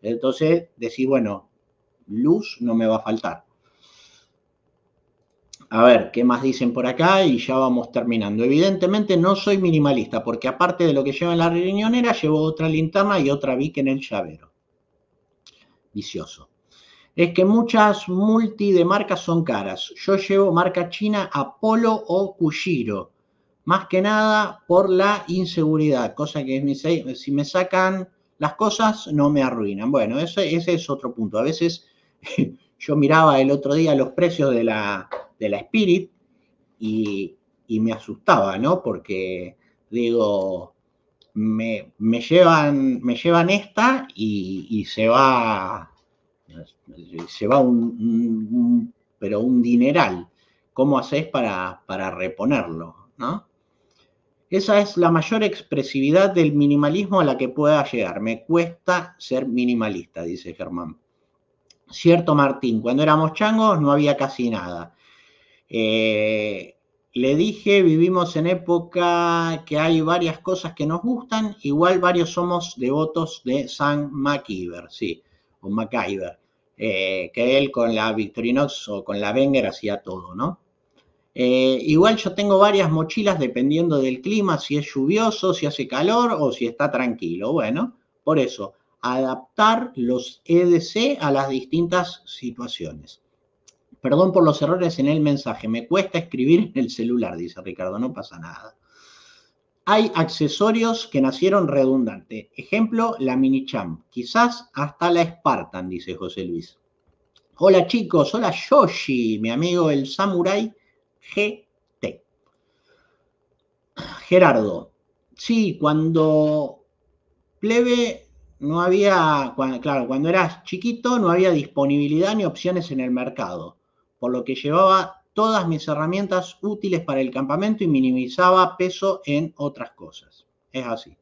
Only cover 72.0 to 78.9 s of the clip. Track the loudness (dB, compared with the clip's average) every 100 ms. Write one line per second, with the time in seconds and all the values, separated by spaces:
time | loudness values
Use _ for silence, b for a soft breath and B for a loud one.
72 | 2 2 0 -2 -2 -2 -4 -6 -2 0
73 | -2 -2 -6 -6 -4 -4 -4 -4 -2 -2
74 | -4 -4 -2 -2 -4 -8 -8 -10 -16 -8
75 | -8 -8 _ _ _ _ -8 -6 -4 -6
76 | -4 -6 -8 -12 _ _ _ _ -4 -2
77 | -2 -4 -6 -2 2 2 2 -2 -2 0
78 | -2 -2 -6 -6 -2 0 -2 -4 -10